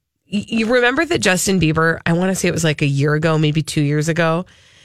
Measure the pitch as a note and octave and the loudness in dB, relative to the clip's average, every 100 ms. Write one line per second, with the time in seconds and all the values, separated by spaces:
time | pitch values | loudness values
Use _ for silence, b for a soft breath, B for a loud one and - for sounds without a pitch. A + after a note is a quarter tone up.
0 | _ _ _ G#3 - A3+ A3 B3 A#3+ C4 | _ _ _ -8 -4 -4 0 2 2 0
1 | D#4+ E4+ G#3 F3+ - F#3+ D#3 D#3+ E3 E3 | 0 0 0 0 0 0 2 2 0 0
2 | - E3+ F#3+ F#3 F3+ E3 E3 D3 D3 C#3 | 0 0 0 0 -2 0 0 0 0 0
3 | D3 D3+ D#3+ D#3 D#3 D3+ D3 - C#3+ D3+ | 0 0 0 2 0 0 -2 -2 0 0
4 | D3+ E3 E3 E3 F#3 b b b | -2 0 0 -2 -6 b b b